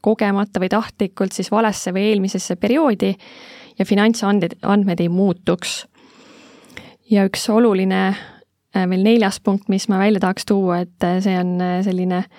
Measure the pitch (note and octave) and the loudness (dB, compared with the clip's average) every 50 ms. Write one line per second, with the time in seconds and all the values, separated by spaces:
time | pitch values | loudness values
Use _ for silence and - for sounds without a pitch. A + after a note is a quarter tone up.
0 | - G#3 - - G#3+ G3+ G3 G3 G#3 G3+ - F#3 F#3 F#3 G3 A3 A3 - - - | -2 0 0 2 0 0 0 0 -2 -2 -2 -4 -2 0 0 -2 -2 -4 -4 -4
1 | G#3 F#3+ - - G3 G3 - - F#3 - G#3 A3 A3+ G#3+ F#3+ - - F#3 F3+ F#3+ | -4 -4 -2 -4 -4 -4 -4 -6 -4 -2 0 0 2 0 -2 -4 -6 -4 -2 0
2 | G3+ G#3+ G#3+ G3+ F#3+ G3 - F#3 - - F3+ - - G3+ B3 D#4+ D#4+ C4 G#3 F#3 | 0 0 0 0 0 -2 -4 -6 -6 -6 -6 -4 -2 0 2 2 2 2 0 0
3 | G3 F#3+ F#3+ - - - - - - - - - - - - - F#3+ - G3+ G3+ | 0 -2 -2 -4 -10 -18 -20 -20 -20 -20 -20 -20 -20 -16 -6 -6 -2 0 2 4
4 | G#3 A3+ A3+ - G#3 G3 G3+ G3+ F3 F3 - - - G3+ G3+ G#3 G3 G3 F3 F3 | 4 2 2 0 0 0 0 0 0 -2 -6 -6 -2 0 2 2 2 0 0 0
5 | F3 E3+ F3 F#3 G3+ G3 E3+ - - - F3 F3+ - - - - - - _ _ | 0 0 0 2 2 0 0 -2 -2 -2 -2 -2 -4 -8 -10 -10 -12 -16 _ _
6 | _ _ _ - - - - - - - - - - - - - - - - _ | _ _ _ -20 -20 -20 -20 -20 -20 -20 -20 -20 -20 -20 -20 -20 -20 -20 -20 _
7 | _ - A3 G3+ G3 F#3+ - - - - G#3+ A3+ A#3+ A3+ G3 F#3+ F#3+ F#3+ F#3+ F#3+ | _ 0 2 2 2 2 0 -4 -2 0 2 4 4 4 2 2 0 0 0 0
8 | F#3+ F#3+ G3 - - - - - _ _ _ _ _ _ - F#3+ F#3 F3+ F#3 F#3 | 0 -2 -2 -4 -8 -16 -20 -20 _ _ _ _ _ _ -4 -2 0 0 0 2
9 | F#3+ A3 A#3 A#3 G#3 G3 - - - G3+ G3 G3+ - - F#3+ G3 - - F#3+ F#3 | 4 4 4 4 2 0 -2 -2 -2 -2 -2 0 0 -2 -2 -2 0 0 0 2
10 | G3 G#3+ G#3+ F#3+ G3 F#3 F#3+ - - - G#3 G3 F#3+ F3+ F3 F3 F3+ F3 _ _ | 2 2 2 2 0 0 -2 -4 -2 -2 0 0 2 0 0 -2 -4 -6 _ _
11 | - F3 F3+ F#3 F#3+ G3 F#3 F3+ F3+ F3+ F3+ F3+ F3+ F3+ F3+ F3+ G3 G#3 F#3 F#3 | -2 0 0 0 0 0 0 0 0 -2 -2 -2 -2 -2 -2 -2 -2 -2 -2 -2
12 | F3+ F#3 F3+ F3+ F#3+ - _ | -2 -2 -2 -2 -4 -6 _